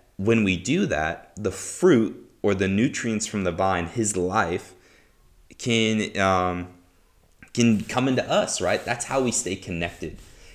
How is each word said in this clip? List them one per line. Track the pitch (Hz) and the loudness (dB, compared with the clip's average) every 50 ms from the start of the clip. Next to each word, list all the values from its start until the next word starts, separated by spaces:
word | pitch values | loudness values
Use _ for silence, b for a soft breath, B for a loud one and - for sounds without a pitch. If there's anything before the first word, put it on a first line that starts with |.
| _ _ _ | _ _ _
when | _ 95 104 117 113 107 | _ 0 2 4 4 4
we | 98 92 82 | 2 2 0
do | 85 104 135 180 202 156 | 0 0 0 0 0 0
that, | 92 73 78 80 80 - - - - | 0 -2 -2 -2 -4 -6 -12 -18 -14
the | - 104 98 | -6 -6 -4
fruit | 90 - - - - - - 185 170 120 110 - - - - - - _ | -4 -6 -10 -12 -8 2 6 6 6 6 4 2 -2 -10 -18 -20 -20 _
or | - 104 101 | 0 0 2
the | 92 98 95 | 2 2 2
nutrients | 95 98 117 - - - - 117 110 107 104 - | 2 2 2 0 0 -4 -4 -4 -4 -4 -4 -4
from | - 107 95 | -4 -2 -2
the | 90 | -2
vine, | 85 87 95 95 95 90 85 85 | -2 0 0 0 0 0 -2 -4
his | 90 117 113 101 101 95 | -2 -2 -2 -2 0 -2
life, | 90 90 92 110 104 82 87 95 - - - b b b b b b b b b b b _ _ _ _ - _ | -2 0 0 0 0 0 -2 -4 -6 -10 -20 b b b b b b b b b b b _ _ _ _ -20 _
can, | - 127 117 113 113 110 110 107 104 - - - | -4 0 2 2 2 2 2 0 -2 -2 -2 0
um, | 98 95 95 92 92 90 90 87 87 90 - - _ _ _ _ _ _ _ _ _ _ _ _ - - _ | 2 2 2 2 2 0 -2 -4 -6 -10 -14 -20 _ _ _ _ _ _ _ _ _ _ _ _ -20 -12 _
can | - 120 117 113 101 - | 2 4 4 4 2 0
come | - - 127 127 135 | -2 -2 -2 0 0
into | 131 123 - 92 | 0 0 0 0
us, | 143 196 - - - - | 0 0 0 0 -2 -2
right? | 90 87 101 98 - | 0 0 0 0 -2
That's | - 120 123 - | -4 -4 -4 -4
how | - 131 139 | -4 -2 0
we | 131 123 | 0 0
stay | 113 - - 90 95 | 0 -2 -2 -4 -6
connected, | 92 - - 90 85 85 82 - - - 80 76 - B B B B B B | -6 -6 -8 -6 -4 -4 -6 -6 -8 -10 -10 -10 -12 B B B B B B